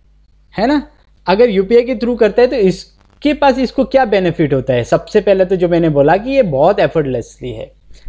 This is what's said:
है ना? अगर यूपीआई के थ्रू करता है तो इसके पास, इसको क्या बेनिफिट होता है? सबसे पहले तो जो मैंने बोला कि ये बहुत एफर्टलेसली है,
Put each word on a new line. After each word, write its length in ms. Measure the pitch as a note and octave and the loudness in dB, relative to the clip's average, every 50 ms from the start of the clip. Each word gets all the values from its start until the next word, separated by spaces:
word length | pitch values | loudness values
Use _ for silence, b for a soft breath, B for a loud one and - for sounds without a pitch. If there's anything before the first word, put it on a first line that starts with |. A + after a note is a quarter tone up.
| _ _ _ _ _ _ _ _ _ _ - - | _ _ _ _ _ _ _ _ _ _ -6 -4
है 80 | G#3 | -2
ना? 240 | B3+ D4+ C#4+ - - _ _ _ _ _ _ _ | 0 -2 -2 -4 -8 _ _ _ _ _ _ _
अगर 240 | F3+ F#3 G#3 B3 A#3+ | -2 2 2 2 2
यूपीआई 320 | F#3+ F#3+ G3 F#3+ A#3 A#3+ | 2 0 0 2 2 2
के 120 | B3 A#3+ C4 | 2 0 -4
थ्रू 200 | G#3+ A#3 A#3 B3 | -4 -4 -4 0
करता 280 | A3+ A#3 G#3 G3 - | 0 0 2 2 2
है 60 | A#3+ B3+ | 0 2
तो 80 | C#4+ | 2
इसके 800 | B3 G3 F#3 F3+ - - - _ _ _ _ _ _ - D4 D4 | 0 0 0 0 -2 -8 -20 _ _ _ _ _ _ -2 -2 -2
पास, 240 | D4 C#4+ C#4 A#3+ B3+ | 0 0 0 0 0
इसको 260 | C4 - - - B3 | -2 -2 -2 -2 -2
क्या 200 | - - C4+ C4 | 0 0 0 2
बेनिफिट 500 | G#3 G#3+ G3 F#3 E3+ D#3+ - D#3+ C3+ C#3+ | 2 0 0 0 -2 0 -2 -2 0 0
होता 200 | C3 B2+ - B2+ | -2 -2 -2 -2
है? 100 | A#2+ A2+ | -2 -2
सबसे 360 | - F3 - - - - G#3 | -2 -2 -4 -2 -2 -2 0
पहले 240 | - G#3 G3 F#3+ F#3 | 2 2 2 2 2
तो 120 | F3+ G3 | 0 0
जो 120 | F3 F3+ E3+ | 0 0 0
मैंने 200 | F3 E3 E3+ D#3+ | 0 0 0 2
बोला 280 | D3 C#3 C#3 D3 F3 | 2 2 2 2 2
कि 140 | G3+ A3 C4 | 0 -2 -2
ये 120 | C#4 C4+ | 0 0
बहुत 380 | B3 F3 C#3 C3 D3 F3+ G3+ G3+ | 0 0 0 0 2 2 2 2
एफर्टलेसली 720 | E3+ D3 - E3 D3 C3+ B2+ A#2 A2 - - - - B2 | 0 0 0 -2 -2 -2 -4 -6 -8 -10 -16 -14 -14 -12
है, 220 | G#2+ A2 - - _ _ _ - b b b | -12 -12 -14 -18 _ _ _ -20 b b b